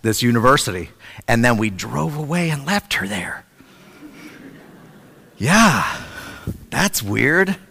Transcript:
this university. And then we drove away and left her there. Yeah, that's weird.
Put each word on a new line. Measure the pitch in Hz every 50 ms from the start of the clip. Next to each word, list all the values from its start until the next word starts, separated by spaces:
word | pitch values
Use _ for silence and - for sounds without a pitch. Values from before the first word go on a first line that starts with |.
this | - 110 107 -
university. | 123 120 117 117 110 127 139 139 - - 110 90 85 - - _ - - - - -
And | - 117 117 120
then | 123 120
we | 107 113 110
drove | 95 92 - 117 120 143 156 165 147
away | 151 156 139 165 175 175 165
and | 151 143 139
left | 156 202 208 - - -
her | - 185 196
there. | 208 190 - - - - - _ _ _ - _ - - - - - - - - - - - - - - - - - - - - - - - - - - - - - - - - _ -
Yeah, | 101 135 180 220 226 202 139 101 - - - - - - - - - - - - - - - - - -
that's | - - 185 202 - -
weird. | 107 98 104 110 117 139 156 180 190 185 190 - - _